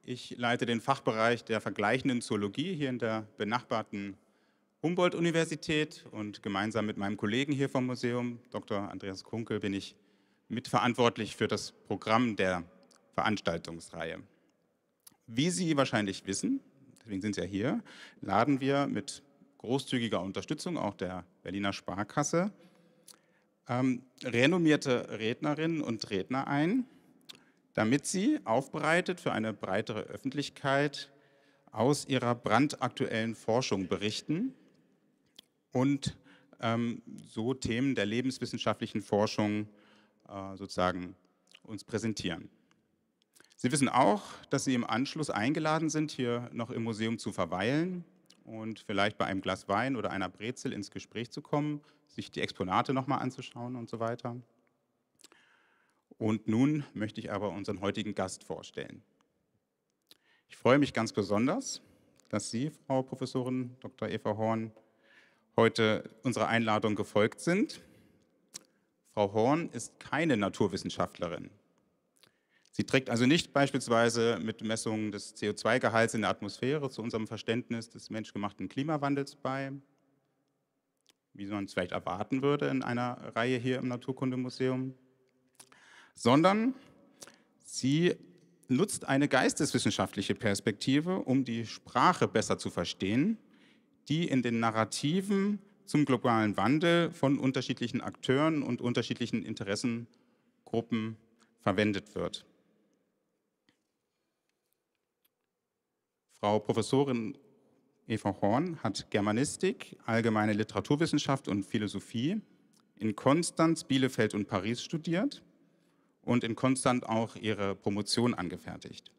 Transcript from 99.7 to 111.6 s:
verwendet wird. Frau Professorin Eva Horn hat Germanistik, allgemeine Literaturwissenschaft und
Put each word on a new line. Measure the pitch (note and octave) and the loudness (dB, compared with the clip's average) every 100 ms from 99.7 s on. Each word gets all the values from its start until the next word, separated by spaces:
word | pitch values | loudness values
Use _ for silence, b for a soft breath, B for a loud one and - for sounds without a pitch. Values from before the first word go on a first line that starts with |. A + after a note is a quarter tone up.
| G2+ B2 A#2 A#2+ _ _ _ _ _ - A2+ A#2 A2+ A2 A2 _ _ b _ | -2 -2 -4 -8 _ _ _ _ _ -4 -4 0 -4 -4 -8 _ _ b _
verwendet | - F#2+ G#2+ G2 - | 0 4 4 2 -4
wird. | - E2+ - - _ _ _ _ _ _ _ _ _ _ _ _ _ _ _ _ _ _ _ _ _ _ _ _ _ _ _ _ _ _ _ _ _ _ _ _ _ _ _ | -6 -6 -6 -16 _ _ _ _ _ _ _ _ _ _ _ _ _ _ _ _ _ _ _ _ _ _ _ _ _ _ _ _ _ _ _ _ _ _ _ _ _ _ _
Frau | G#2 G#2+ | 2 2
Professorin | - A2+ G#2 C3+ C#3+ A#2+ G#2+ - _ _ _ _ _ _ - | 2 0 2 2 2 0 -4 -10 _ _ _ _ _ _ -4
Eva | A2 G#2 F#2+ | -2 -2 0
Horn | G2+ A#2 F3+ D#3 | 2 2 0 -2
hat | A#2 - - | -4 -4 -2
Germanistik, | A2 G2+ G#2+ C#3+ - F#3+ A#3+ - - - | 0 2 2 0 0 -2 -2 -12 -12 -2
allgemeine | A2+ A2+ G#2+ G#2+ | 2 2 2 2
Literaturwissenschaft | G#2 G#2+ G2+ - C#3+ D#3+ D3 - C3+ - | 0 0 -2 0 2 2 0 0 -2 0
und | G2+ | -2